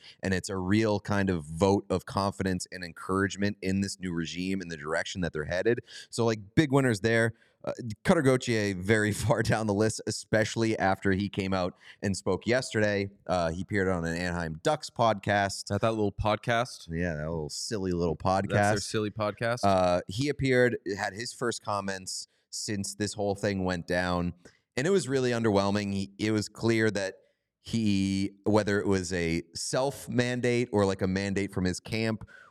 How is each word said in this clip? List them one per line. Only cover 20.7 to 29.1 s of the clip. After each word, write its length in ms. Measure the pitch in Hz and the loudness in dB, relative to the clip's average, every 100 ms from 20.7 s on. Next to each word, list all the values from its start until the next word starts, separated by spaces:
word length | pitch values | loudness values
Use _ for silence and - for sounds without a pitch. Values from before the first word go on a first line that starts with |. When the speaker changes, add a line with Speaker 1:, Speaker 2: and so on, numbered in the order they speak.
| 120 - 98 | 2 -4 -4
Speaker 1:
had 180 | 104 | -4
his 200 | 95 123 | -6 -10
first 320 | - 120 110 - | -4 -4 -4 -2
comments 640 | 101 98 95 90 - - _ _ | -2 -2 -6 -8 -10 -12 _ _
since 420 | - - 104 98 | -10 -6 -4 -6
this 220 | - 104 - | -4 -4 -2
whole 180 | 101 | -4
thing 320 | 98 107 98 92 | -2 -2 0 -2
went 220 | 90 80 | -2 -2
down, 460 | 87 90 90 87 - - _ _ - | -2 0 0 -2 -4 -14 _ _ -4
and 80 | 147 | 0
it 60 | |
was 180 | 196 123 | 2 2
really 220 | 135 127 | 0 0
underwhelming. 600 | 117 113 98 98 101 101 | 2 2 4 4 2 0
He, 200 | 98 98 - | -4 -6 -4
it 120 | 107 | -2
was 160 | 110 104 | 0 -2
clear 440 | - 113 113 110 | -2 0 2 2
that 240 | 101 95 - _ _ _ _ | 0 -4 -8 _ _ _ _
he, 720 | - 113 107 98 98 95 98 101 | -4 0 2 2 2 0 -2 -4
whether 360 | 107 107 101 101 | 2 2 4 2
it 60 | 101 | 2
was 260 | 98 85 | 0 0